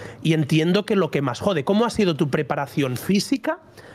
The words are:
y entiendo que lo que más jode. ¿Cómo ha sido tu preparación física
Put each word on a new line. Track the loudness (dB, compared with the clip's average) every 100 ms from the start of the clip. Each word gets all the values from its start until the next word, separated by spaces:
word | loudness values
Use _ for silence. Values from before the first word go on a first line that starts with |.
| -16 -6
y | 0
entiendo | 2 2 2 4 2
que | 2 0
lo | 0
que | 0
más | -2 -2
jode. | -2 0
¿Cómo | 2 2
ha | 2
sido | 2 0 2
tu | 0
preparación | 0 -2 -4 -4 -2 -2 -2
física | 0 0 0 -4 -2 -6 -10 -20 -20